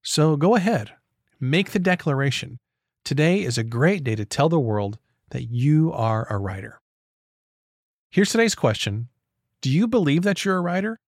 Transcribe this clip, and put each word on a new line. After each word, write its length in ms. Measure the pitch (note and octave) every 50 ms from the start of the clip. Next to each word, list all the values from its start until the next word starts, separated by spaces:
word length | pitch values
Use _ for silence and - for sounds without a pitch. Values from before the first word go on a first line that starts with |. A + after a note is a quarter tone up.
| _
So 320 | - - D#3 D3+ D#3+ D#3
go 180 | C#3+ D3+ F#3 A#3
ahead, 380 | A3+ F3 A3 A#3 A2+ G#2+ - - _ _ _ _ _ _ _ _ _
make 320 | C3 B2+ D3 F3+ G3+ -
the 80 | - G#3
declaration. 800 | F3 F#3 F3+ - - D#3 C#3 C3+ C#3 C#3 B2+ - - C#3 B2 - _ _ _ _ _ _ _ _ _
Today 380 | - C#3+ C#3 D3+ E3 F3+ G3+
is 160 | F#3+ B2+ A#2 A#2+
a 60 | A2
great 400 | A2+ A#2 A#2 C#3 F3 G3+ F#3 C#3
day 100 | B2 A2
to 100 | G#2+ G#2
tell 240 | - - - C#3 E3
the 120 | E3+ D#3+
world 400 | C3 A2 G#2+ G#2 G2+ G2+ G#2 - _ _ _ _ _ _
that 200 | - A#2+ A#2 A2+
you 420 | A#2+ A#2+ B2+ D3 D3+ D#3 D#3+ E3
are 320 | - - A2+ A2+ A2 A2 A2+ -
a 80 | G#2+ G2
writer. 420 | G2 F#2+ F#2+ G2 G#2+ A2 A#2 _ _ _ _ _ _ _ _ _ _ _ _ _ _ _ _ _ _ _ _ _ _ _ _ _ _ _
Here's 200 | - F#3 G3+ -
today's 240 | - A3+ A#3 A3 -
question. 560 | - - A#2+ G#2+ - - G#2+ G2+ A2 A#2 - _ _ _ _ _ _ _ _ _ _
Do 100 | - C3
you 160 | C3+ E3 A3+
believe 360 | A#3 A#3+ A#3 F3+ C#3+ C#3+ E3
that 200 | F3+ G3+ G3 -
you're 140 | - G3 F#3+
a 60 | F#3
writer? 360 | F3 F3 F3 F#3 G3 A3 A3+ - _